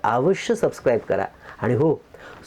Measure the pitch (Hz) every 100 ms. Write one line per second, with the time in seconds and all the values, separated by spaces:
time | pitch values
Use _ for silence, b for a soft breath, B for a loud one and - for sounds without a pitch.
0 | - 123 160 190 - 233 180 - 131 113
1 | - 95 95 B B - 110 120 160 -
2 | - B B B